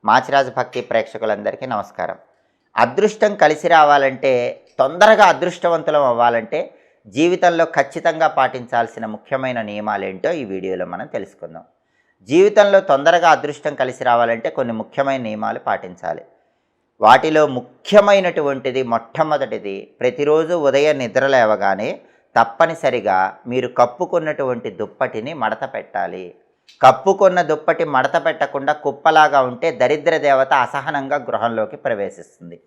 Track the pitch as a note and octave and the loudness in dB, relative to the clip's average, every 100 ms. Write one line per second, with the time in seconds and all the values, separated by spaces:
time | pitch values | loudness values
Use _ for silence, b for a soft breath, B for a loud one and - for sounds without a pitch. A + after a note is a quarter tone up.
0 | G#2 B2 C3 C#3 B2+ A#2+ B2 B2+ A2+ A2+ | 2 0 2 0 0 -4 -6 -8 -4 -4
1 | A2 A2 A2 G#2 G#2 - B2+ A2 G2 - | -4 -6 -4 -4 -4 -8 -8 -8 -8 -10
2 | F2 F#2 _ _ _ _ _ - A#2+ C3 | -10 -10 _ _ _ _ _ 0 0 2
3 | G#3 - G#3+ G3+ D3+ D3+ E3+ E3 D3 C#3+ | -2 0 -2 2 2 2 2 4 6 4
4 | C3+ B2+ C3+ B2 A#2+ - _ - C3+ E3+ | 2 0 0 0 -2 -8 _ -2 -2 4
5 | G#3+ G#3+ F#3+ C#3+ F3 F3 F3 E3 D#3 D3+ | 6 8 6 4 -4 -2 -2 -2 0 0
6 | C3+ A#2 A#2+ A#2 A2 D3+ F#3 b b b | 2 2 2 2 -4 -6 -8 b b b
7 | G#2+ G#2+ E3+ F3+ F3+ E3+ E3 D3 C#3 E3 | -10 -2 0 2 2 2 0 0 -2 -2
8 | E3+ D#3+ D#3 D3+ C3 B2+ A#2+ A#2+ A2+ - | -4 0 0 0 -2 -4 -4 -4 -4 -8
9 | A2 G#2+ _ C3+ C3 A#2+ G#2+ G#2 G#2 G2+ | -12 -12 _ -6 -4 -6 -8 -8 -6 -6
10 | F#2+ F#2+ D3 E3+ A2+ F#2+ F#2 F#2 F2+ E2+ | -6 -6 -6 -6 -8 -8 -6 -6 -6 -10
11 | D3 A2+ F#2+ _ E2 E2 E2+ _ _ _ | -10 -12 -12 _ -20 -20 _ _ _ _
12 | _ _ F#2+ D#3 G3+ G3+ G3+ G3 F#3+ C3+ | _ _ 0 2 4 4 4 2 2 2
13 | D3 E3+ E3+ C#3+ D3 D3 D3+ C#3+ B2+ B2 | 4 4 4 2 -2 -6 -8 -4 -6 -2
14 | B2 A#2+ A#2 A#2 D#3 D3 A#2+ A2 G#2+ - | 0 2 0 -2 -4 -6 -6 -6 -8 -4
15 | C#3 C3+ A2+ G#2+ G#2+ A#2 - G2 F#2 F2+ | -4 -4 -6 -8 -8 -6 -6 -6 -8 -12
16 | F2 D#2+ - _ _ _ _ _ _ _ | -10 -10 -14 _ _ _ _ _ _ _
17 | G#2 C3 D#3 D#3 D3 B2+ B2+ _ - G#3 | 4 6 4 2 2 0 -10 _ 4 4
18 | G3+ G3 F3+ E3+ C#3+ C3+ C3 B2+ A#2+ A#2 | 6 4 2 -2 -4 -2 -4 -2 -2 -4
19 | - - D#3 D3 B2+ A2 G2+ G2 G#2 _ | -4 -4 -2 0 -4 -6 -8 -12 -14 _
20 | B2 - D3 D#3 D#3+ F3 C#3 C3+ D3+ C#3 | -4 -2 0 0 0 -2 0 2 2 0
21 | A#2+ B2+ C#3 C3 A2 G#2 G2 F#2+ A#2+ F#3+ | -2 -2 2 2 4 2 0 -2 -4 -8
22 | b b b A#2 A2+ - E3 D#3+ C3+ A#2+ | b b b 0 0 2 0 0 -2 -2
23 | G2+ F#2 F#2+ - A#2+ B2 A#2+ B2+ B2 - | 0 0 0 -4 -6 -4 -2 0 0 0
24 | F3+ F3 D#3 D3 C3+ A#2+ A2 F#2+ A2 _ | -4 -4 -4 -6 -6 -6 -8 -8 -10 _
25 | B2+ A2 B2 D#3+ A2 A2 C3 G#2+ - G#2 | -6 -6 -10 -4 -4 -4 -8 -10 -10 -8
26 | F#2 F2+ F2+ - _ _ _ _ C3 B2+ | -8 -8 -16 -20 _ _ _ _ 4 4
27 | F#3+ G3 F#3+ F3+ D#3 D3+ - D#3 D#3+ C3+ | 0 4 4 4 0 -2 -2 -2 0 0
28 | - E3+ D#3 D#3 C#3+ C#3+ C#3 D3+ C#3+ - | 0 0 -2 -2 -4 -2 -2 -2 -4 0
29 | D#3+ D#3 D3+ C#3 B2+ B2 E3 G#2+ B2 D3 | 2 6 6 4 0 -2 -6 0 0 2
30 | D3 D#3+ C#3+ C3+ C3+ C#3+ A#2+ C#3 C#3 D3 | 0 0 2 2 2 0 0 -4 -6 -6
31 | C3+ D3 A#2+ A2+ A#2 A2+ G#2 D3 C3 G#2+ | -4 -6 -4 -4 -2 -4 -6 -6 -6 -6
32 | G2 - D#2+ _ E2+ E2+ | -6 -10 -20 _ -20 -20